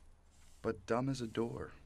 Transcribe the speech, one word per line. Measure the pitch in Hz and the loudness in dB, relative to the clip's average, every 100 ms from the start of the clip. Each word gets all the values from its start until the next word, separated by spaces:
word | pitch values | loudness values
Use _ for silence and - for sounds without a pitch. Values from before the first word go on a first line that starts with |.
| - - - - - - | -20 -20 -20 -20 -20 -6
but | 113 110 - | -2 -2 2
dumb | 113 131 | 2 4
as | 135 | 0
a | 117 | -2
door. | 107 113 127 - - | 0 0 0 -6 -10